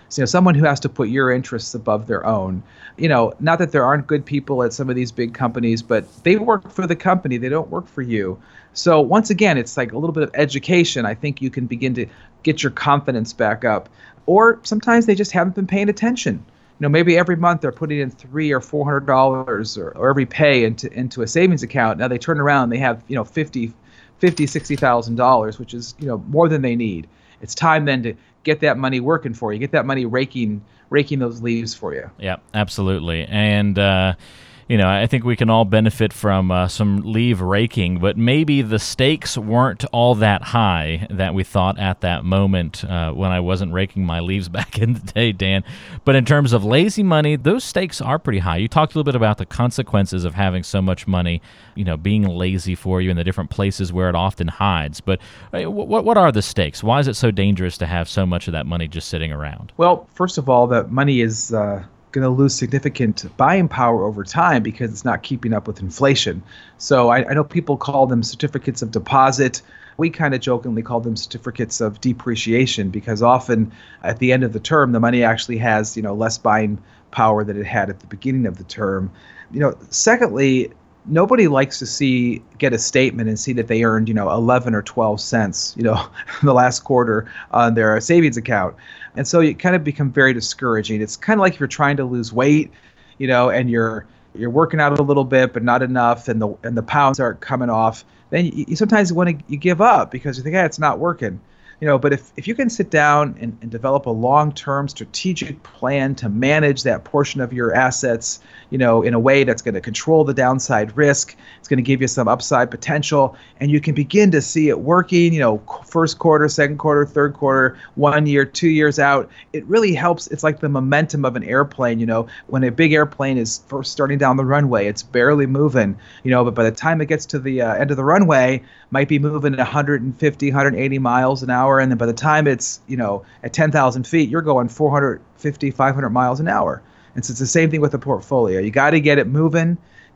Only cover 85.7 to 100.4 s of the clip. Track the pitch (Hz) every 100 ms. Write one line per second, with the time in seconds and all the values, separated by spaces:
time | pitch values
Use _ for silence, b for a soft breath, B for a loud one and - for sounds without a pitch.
85.7 | - 117 107 - - - - 147 123 127
86.7 | 120 - 127 120 107 113 B B 120 117
87.7 | 113 110 107 - 170 160 117 113 107 90
88.7 | - B B B - 131 175 160 - 185
89.7 | 180 151 143 143 135 131 120 110 - 131
90.7 | 110 104 107 107 - - 220 185 156 139
91.7 | - 143 143 127 123 113 113 135 151 151
92.7 | b b b b b 131 123 123 113 123
93.7 | 117 113 110 - b b - 120 123 160
94.7 | 160 143 143 143 143 127 131 127 120 120
95.7 | 123 127 127 120 120 123 110 107 - 117
96.7 | 117 117 147 139 135 123 98 - 131 123
97.7 | 110 110 113 - b b 165 175 - -
98.7 | 165 214 220 190 170 180 156 - 143 180
99.7 | 170 226 202 107 131 147 127